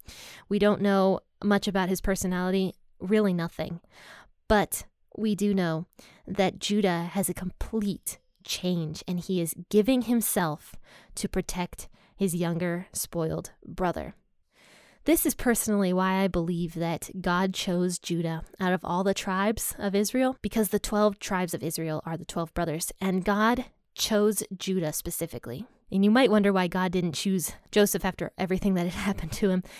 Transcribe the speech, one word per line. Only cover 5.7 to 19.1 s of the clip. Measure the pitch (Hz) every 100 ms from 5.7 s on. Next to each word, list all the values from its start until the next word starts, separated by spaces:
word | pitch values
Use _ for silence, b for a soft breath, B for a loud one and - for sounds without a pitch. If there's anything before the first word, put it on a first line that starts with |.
| 160 - B B B -
that | 190 185 -
Judah | - 208 196 170
has | 170 202 185
a |
complete | - 180 - - 220 202 - - - _ _
change, | - - 180 175 160 156 -
and | 180
he | 180 180
is | 165 - -
giving | 208 202 254
himself | 226 233 - 196 165 147 - - B B B -
to | 196
protect | 190 - 185 180 - - b b -
his | 196
younger, | 170 170 170 175 175 -
spoiled | - - 170 160 160 175 - -
brother. | 170 180 - - - _ _ _ b b b b b
This | - 320 311
is |
personally | - 247 226 220 202 185
why | 185 190 190
I | 190
believe | 175 170 170 170
that | 165 165 160 - 185
God | 180 175 190
chose | - 196 175 180 175
Judah | - 170 165 160 - -
out | 185
of | 185
all | - 175
the | 196